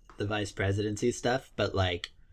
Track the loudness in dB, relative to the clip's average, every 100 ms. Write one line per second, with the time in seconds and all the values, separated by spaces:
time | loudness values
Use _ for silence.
0 | -14 -6 -2 -2 -2 0 0 2 0 0
1 | 0 2 0 0 -2 -2 0 2 0 0
2 | -6 -14 -20